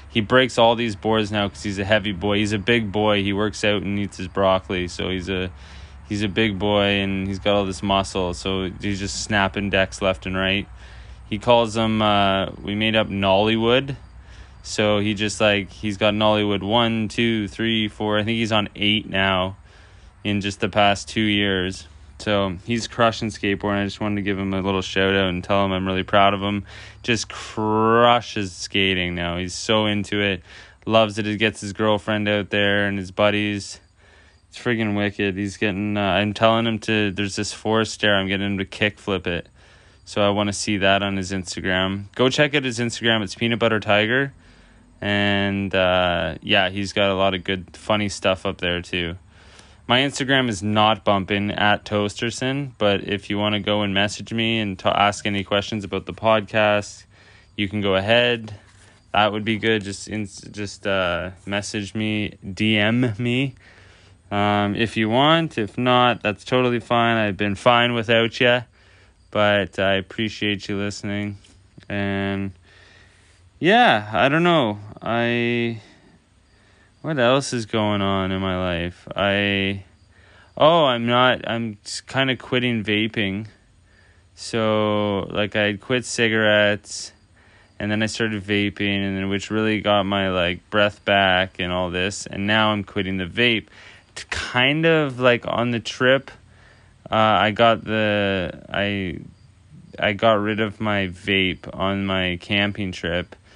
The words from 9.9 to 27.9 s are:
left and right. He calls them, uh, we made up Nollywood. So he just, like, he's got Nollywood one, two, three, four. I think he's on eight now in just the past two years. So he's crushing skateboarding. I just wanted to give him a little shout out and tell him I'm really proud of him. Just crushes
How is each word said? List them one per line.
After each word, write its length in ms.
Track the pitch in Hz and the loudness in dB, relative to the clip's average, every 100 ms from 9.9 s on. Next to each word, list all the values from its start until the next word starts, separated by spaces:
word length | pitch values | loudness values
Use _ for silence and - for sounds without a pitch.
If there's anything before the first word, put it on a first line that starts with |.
| - | 0
left 240 | 98 92 95 | -2 -2 -4
and 100 | 92 | -2
right. 320 | 95 98 - - - - - - - | 0 -2 -4 -14 -20 -20 -20 -20 -10
He 80 | 104 | -6
calls 380 | 120 120 113 113 | 2 4 4 0
them, 260 | 110 110 | 0 2
uh, 480 | 107 101 98 98 95 - | 2 4 2 2 -2 -6
we 100 | - | -6
made 220 | 104 110 110 | -2 0 0
up 140 | 101 | 0
Nollywood. 840 | 98 98 95 110 110 113 127 139 131 - - - - - - | 0 2 4 4 2 2 2 0 -10 -14 -20 -20 -20 -20 -18
So 340 | - - 107 104 | -10 0 2 2
he 160 | 104 | 0
just, 260 | 98 107 - | -2 -2 2
like, 320 | 107 101 92 | 2 2 -2
he's 260 | - 107 95 | -8 -8 0
got 180 | 107 104 | 0 4
Nollywood 480 | 107 107 104 101 | 2 4 2 0
one, 460 | 98 120 117 113 104 | 2 2 2 0 -2
two, 380 | - 117 110 98 | 0 0 0 -4
three, 400 | - 113 113 107 | -4 -2 0 -2
four. 300 | - 107 104 | -4 -2 0
I 60 | |
think 140 | 107 117 | 0 -2
he's 140 | 110 | 0
on 180 | 110 101 - | 0 -2 -2
eight 320 | 104 107 92 | 0 0 -2
now 500 | 95 95 92 95 101 - - - - - - | -2 0 0 -2 -6 -20 -20 -20 -20 -20 -10
in 180 | 107 101 | -4 -2
just 200 | 98 - | -2 -4
the 80 | 101 | -2
past 380 | 107 101 98 - | 2 4 2 -2
two 140 | 113 | -2
years. 640 | 107 101 101 95 92 95 - - - - | 0 0 0 0 -2 -6 -16 -20 -20 -10
So 380 | 110 101 98 87 117 | -2 0 0 -4 -4
he's 220 | 117 - | -4 -4
crushing 420 | - 113 107 113 | 2 2 2 -6
skateboarding. 520 | - 104 98 104 101 | -4 -2 -2 0 -2
I 40 | 101 | -2
just 160 | - | -4
wanted 160 | 107 104 | -4 -2
to 40 | |
give 160 | 98 95 | -2 -2
him 160 | 98 | -2
a 80 | 95 | -2
little 200 | 95 95 | -2 -2
shout 340 | - 95 95 98 | -2 0 2 2
out 140 | 95 | 0
and 120 | 90 | -2
tell 220 | 87 98 | 0 0
him 80 | 98 | 2
I'm 160 | 92 95 | -2 -2
really 160 | 92 | -4
proud 300 | - 104 98 | 2 4 4
of 80 | 101 | 4
him. 240 | 101 101 - - - - | -2 -4 -8 -18 -20 -10
Just 280 | - 113 - | -2 -2 -2
crushes 1200 | - - - 107 110 110 | -12 -10 -4 0 2 4